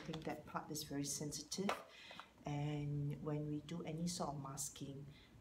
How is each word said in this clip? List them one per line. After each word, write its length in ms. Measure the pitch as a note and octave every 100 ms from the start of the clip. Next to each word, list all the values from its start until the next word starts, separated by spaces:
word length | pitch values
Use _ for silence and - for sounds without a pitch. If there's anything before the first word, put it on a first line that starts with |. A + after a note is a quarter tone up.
| -
think 160 | D#3
that 220 | D#3 D3 -
part 180 | D#3+ -
is 140 | D3
very 200 | - C#3+
sensitive, 680 | C#3+ - D3+ - - - G3 - - - - - - - D3
and 720 | D3 D3 D3 D3 D3 C#3+ C#3+
when 280 | D3+ D3+ D3+
we 140 | D3+ -
do 160 | E3+
any 220 | E3 D#3 F3
sort 240 | - D#3
of 120 | C#3+
masking, 600 | C3+ C#3+ - - C#3 C#3 C#3+ - - -